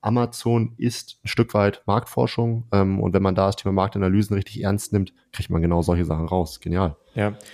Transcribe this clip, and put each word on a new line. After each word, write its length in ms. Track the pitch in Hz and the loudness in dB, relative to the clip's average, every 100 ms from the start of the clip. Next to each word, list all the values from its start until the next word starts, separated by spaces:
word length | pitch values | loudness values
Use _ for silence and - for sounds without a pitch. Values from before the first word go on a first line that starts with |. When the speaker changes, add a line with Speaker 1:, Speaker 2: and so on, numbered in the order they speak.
Speaker 1:
Amazon 720 | 110 120 120 - 117 117 113 117 | -2 0 0 -2 0 2 0 -2
ist 420 | 120 - - - | -4 -4 -12 -14
ein 40 | - | -6
Stück 260 | - 117 | -2 0
weit 280 | 104 101 - - | 2 2 0 0
Marktforschung, 840 | 104 - - 120 - 117 117 117 | 0 0 -2 -2 0 -2 -2 0
ähm, 300 | 101 95 98 | 2 2 2
und 120 | - | 2
wenn 80 | 92 | 2
man 120 | 95 92 | 2 2
da 120 | 98 | 0
das 100 | - | 0
Thema 160 | 101 | -2
Marktanalysen 600 | 95 98 104 95 98 101 101 | 0 0 0 2 2 2 -2
richtig 260 | - 107 | -4 -4
ernst 300 | 98 104 - | -2 -2 0
nimmt, 200 | 104 92 _ _ | -2 -2 _ _
kriegt 160 | - - | -10 -4
man 120 | 85 | 0
genau 200 | 85 85 | 2 2
solche 240 | 85 87 80 | 2 0 0
Sachen 200 | 80 82 | -2 -2
raus. 360 | 92 85 - | -2 -2 -6
Genial. 340 | 85 87 90 - _ - | -6 -2 -2 -4 _ -4
Speaker 2:
Ja, 180 | 104 104 - | -4 -4 -16